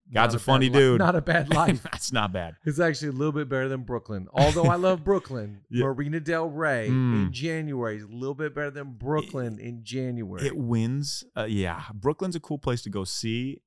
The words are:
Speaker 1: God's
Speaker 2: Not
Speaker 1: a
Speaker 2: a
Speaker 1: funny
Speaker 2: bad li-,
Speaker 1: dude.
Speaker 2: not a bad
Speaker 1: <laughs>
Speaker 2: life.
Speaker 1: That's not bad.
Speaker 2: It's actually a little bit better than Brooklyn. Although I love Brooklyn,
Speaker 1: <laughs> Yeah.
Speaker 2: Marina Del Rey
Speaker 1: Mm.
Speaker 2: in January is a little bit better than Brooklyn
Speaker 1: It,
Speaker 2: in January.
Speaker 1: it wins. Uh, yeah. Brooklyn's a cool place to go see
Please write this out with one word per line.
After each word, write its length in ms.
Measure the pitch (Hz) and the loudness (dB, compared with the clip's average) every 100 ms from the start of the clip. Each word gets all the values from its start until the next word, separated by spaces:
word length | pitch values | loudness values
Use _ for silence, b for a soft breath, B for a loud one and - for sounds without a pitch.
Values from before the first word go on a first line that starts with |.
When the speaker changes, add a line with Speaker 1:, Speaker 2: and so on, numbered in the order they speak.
| - | -4
Speaker 1:
God's 220 | 110 117 | 2 4
Speaker 2:
Not 60 | 117 | 4
Speaker 1:
a 20 | |
Speaker 2:
a 20 | - | 4
Speaker 1:
funny 220 | 131 131 | 4 6
Speaker 2:
bad 40 | 139 | 8
li-, 20 | |
Speaker 1:
dude. 140 | 131 123 | 8 6
Speaker 2:
not 160 | 175 175 | 4 4
a 40 | |
bad 280 | 165 165 139 | 2 0 2
Speaker 1:
<laughs> 40 | |
Speaker 2:
life. 280 | 143 170 143 | 4 4 2
Speaker 1:
That's 300 | - - - | -2 -8 -2
not 180 | 123 104 | 0 0
bad. 240 | 92 85 82 | -2 -6 -6
Speaker 2:
It's 140 | 156 143 | -4 2
actually 280 | 170 131 151 | 2 0 -4
a 40 | |
little 180 | 131 156 | -2 -2
bit 180 | 151 139 | -2 -2
better 180 | 131 135 | -2 -2
than 140 | 131 | -4
Brooklyn. 440 | 127 120 - 98 90 | -4 -8 -6 -8 -2
Although 320 | 131 147 156 | 4 4 4
I 120 | 165 175 | 2 4
love 280 | 185 180 | 2 2
Brooklyn, 560 | 151 190 - 123 104 101 | 2 0 0 -8 -8 -12
Speaker 1:
<laughs> 40 | - | -4
Yeah. 160 | 120 | 0
Speaker 2:
Marina 340 | 131 131 147 165 | 0 0 -2 -4
Del 300 | 151 165 160 | -2 -2 -2
Rey 400 | 147 156 123 110 | -2 0 0 2
Speaker 1:
Mm. 380 | 131 123 110 92 | 2 4 4 2
Speaker 2:
in 60 | |
January 640 | 120 160 160 151 131 113 107 | 0 -4 -2 -4 -2 -4 -6
is 60 | |
a 20 | 104 | -10
little 280 | 120 135 | -8 -6
bit 200 | 139 151 | -4 -6
better 160 | 143 147 | -6 -8
than 240 | 139 139 | -8 -12
Brooklyn 640 | 113 123 156 - 139 120 107 | -8 -2 -2 -2 -6 -6 -6
Speaker 1:
It, 80 | 120 | -10
Speaker 2:
in 180 | 120 | -12
January. 600 | 110 131 127 120 98 95 135 | -8 -6 -4 -4 -6 -4 -4
Speaker 1:
it 100 | 156 | -2
wins. 680 | 120 113 117 139 143 - - - | 0 2 2 0 -4 -8 -10 -6
Uh, 80 | 110 | -2
yeah. 380 | 104 90 82 - | 0 -2 -4 -10
Brooklyn's 440 | 107 127 160 185 165 | -4 -2 -2 -2 -4
a 40 | |
cool 160 | - 147 | -6 -4
place 240 | 131 120 | -2 -2
to 40 | 104 | -4
go 140 | 101 | -6
see 560 | 92 - 117 117 131 - | -4 -4 -2 -2 -4 -8